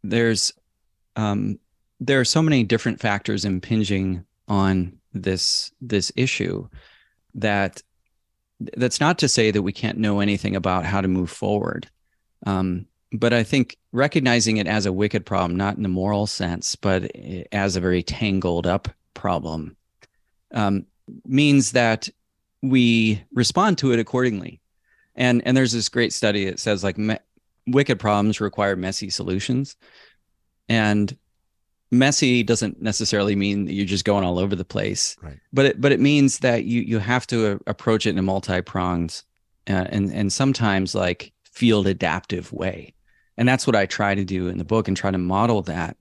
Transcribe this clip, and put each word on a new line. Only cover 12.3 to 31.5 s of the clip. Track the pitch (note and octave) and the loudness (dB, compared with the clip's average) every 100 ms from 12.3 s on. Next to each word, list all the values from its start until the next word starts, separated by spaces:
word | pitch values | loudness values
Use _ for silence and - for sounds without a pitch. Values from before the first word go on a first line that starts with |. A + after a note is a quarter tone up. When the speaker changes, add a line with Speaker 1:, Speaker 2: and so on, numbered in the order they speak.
| _ G2+ | _ -4
Speaker 1:
Um, | F#2+ F#2 F2+ - _ _ | -2 -2 -4 -8 _ _
but | A2 A#2+ | -2 2
I | A#2 | 2
think | A2 C#3 A#2+ - _ | 2 0 0 -6 _
recognizing | A#2+ C#3 D#3+ B2+ A#2+ A2+ A2 | 0 0 2 2 2 2 0
it | F#2 | 0
as | G#2+ G2 | 0 0
a | |
wicked | F#2 G#2 F2 - | 0 0 -2 -2
problem, | F#2+ F2 F2+ | -2 0 0
not | G2 - | -2 -2
in | |
the | G2+ | -4
moral | F#2 F#2+ G2+ G#2+ | -2 0 0 -2
sense, | - F2 F2 - - | -4 -6 -4 -6 -4
but | G2+ F#2 - | 0 0 -2
i-, | - G1+ F#2 - | -12 -12 -12 -6
as | G#2 G2 F2+ | -2 -2 0
a | |
very | F2+ F2+ | 2 0
tangled | - - G#2+ F#2+ F2+ E2+ E2+ | -2 -4 -2 0 0 0 0
up | F#2+ - - _ | -2 -4 -14 _
problem, | - - E2+ D#2+ D#2+ D#2 _ _ _ _ _ _ _ _ | -8 -4 -4 -4 -8 -10 _ _ _ _ _ _ _ _
um, | A#2+ G2+ G2 - _ - - - | -2 0 -2 -4 _ -20 -18 -2
means | C3 D3 C#3 - | 2 4 4 4
that | B2+ A#2 A2 - _ _ _ _ _ | 2 2 0 -4 _ _ _ _ _
we | C3+ C3 A#2+ A2+ A2 G#2 - | 0 4 4 4 2 0 -4
respond | B2 A#2+ - G#3 F3 | -2 0 2 2 2
to | C3+ | 2
it | A#2 | 0
accordingly. | A2 B2 B2+ G2+ D#2 - _ _ _ _ _ - | 0 0 0 -2 -10 -16 _ _ _ _ _ -2
And, | B2 B2 | 2 2
and | - C3 | 4 2
there's | B2+ | 2
this | A#2 G#2 | 0 -2
great | B2 A#2 | 0 0
study | - G#2+ G2+ | 0 0 0
that | F#2+ - | -2 -4
says, | A2 G2+ | -2 0
like, | G2 G2 | 0 -2
me-, | G#2+ A2 _ _ _ _ - | -2 -4 _ _ _ _ 0
wicked | C3 C#3 A2 | 2 4 2
problems | - G#2 G#2 G#2+ | 2 2 2 0
require | G#2 - G2+ F#2 | -4 0 0 0
messy | F#2 - G2+ | -4 -6 -6
solutions. | - F#2 F#2+ - B2+ C#3 - _ _ - _ _ _ _ _ - | -6 -4 -4 -2 -2 -4 -12 _ _ -20 _ _ _ _ _ -2
And | A2+ G#2+ G#2 G2+ - _ _ _ | 2 2 2 0 -6 _ _ _